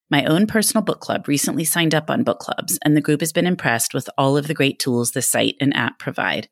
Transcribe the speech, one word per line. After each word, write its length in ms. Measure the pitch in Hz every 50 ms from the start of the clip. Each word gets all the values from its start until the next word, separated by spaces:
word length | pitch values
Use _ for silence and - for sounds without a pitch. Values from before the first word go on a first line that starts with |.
| _ -
My 140 | 156 143 -
own 240 | - 156 175 214 214
personal 340 | - 226 208 - - 226 214
book 180 | - - -
club 280 | - - 113 - 180 -
recently 360 | 143 143 - - - - 165
signed 300 | 156 - 175 165 160 156
up 160 | 156 151 -
on 140 | - - -
Book 160 | - - -
Clubs, 360 | - - - - - 165 - - -
and 120 | 151 151
the 40 | 151
group 200 | 143 - 151 151
has 120 | 170 156 -
been 140 | 175 170
impressed 480 | 175 180 175 - 139 117 117 - - -
with 160 | 131 - - - -
all 180 | 139 135 139
of 120 | 139 143 151
the 60 | 160
great 260 | - 139 139 135 -
tools 320 | - 135 123 120 120 117 -
the 100 | 135 120
site 340 | - - 117 113 113 - -
and 160 | 143 135 -
app 220 | - 120 127 - -
provide. 500 | - 143 - - - 92 76 - - -